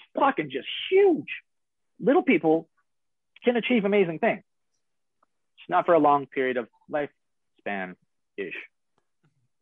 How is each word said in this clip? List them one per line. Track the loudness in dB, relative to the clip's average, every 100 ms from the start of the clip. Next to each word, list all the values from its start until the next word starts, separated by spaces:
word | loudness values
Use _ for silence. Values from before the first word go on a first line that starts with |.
| -12
fucking | -2 0 0 -6
just | -10 -10 -12 0
huge. | 4 4 2 -4 -14 -18 _ _ _ _ -6
Little | 0 2
people | 2 2 2 0 -2 _ _ _ _ _ _ _
can | -2 -2
achieve | 0 0 2
amazing | 2 0 0
things. | -2 -2 -8 _ _ _ _ _ _ _ _ _ _ _
Just | -4
not | -2 2
for |
a | 4
long | 4 2 0
period | -4 -2 -4
of | -6 _ -10
lifespan-ish. | -8 -8 _ _ _ _ _ -10 -8 -10 -12 _ _ _ -12 -12 -12 -18 _ _ _ _ _ _ _ _ _